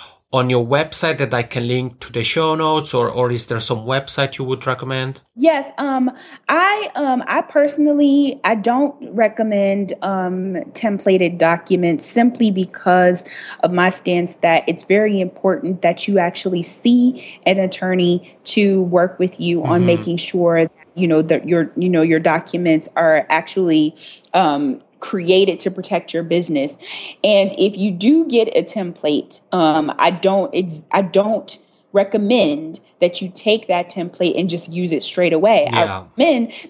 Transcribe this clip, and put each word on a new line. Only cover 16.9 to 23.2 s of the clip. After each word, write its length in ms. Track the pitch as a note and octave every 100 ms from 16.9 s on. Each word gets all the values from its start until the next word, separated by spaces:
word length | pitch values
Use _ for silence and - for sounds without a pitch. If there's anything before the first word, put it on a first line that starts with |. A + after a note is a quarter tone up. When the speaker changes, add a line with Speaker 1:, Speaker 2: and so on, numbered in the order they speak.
| B3 B3 B3+ - - E3+
Speaker 2:
an 120 | F#3+
attorney 800 | F#3 - F#3 F#3 F3+ F3 - - -
to 360 | - G3+ F#3+
work 360 | F3+ F3 F3+ -
with 200 | F#3 -
you 240 | E3+ E3+
on 180 | - F3
Speaker 1:
Mm-hmm. 40 | F3+
Speaker 2:
making 320 | E3+ E3+ E3+
sure 500 | - F3+ E3+ E3 D#3+
that, 60 | - _ -
you 120 | F3+
know, 140 | D#3
that 260 | D#3+ D#3 D3+
your, 240 | E3+ D#3 -
you 100 | F3+
know, 140 | E3+
your 180 | E3 D#3+
documents 720 | E3 D#3+ - F3 F3 D#3 - -
are 280 | E3 D#3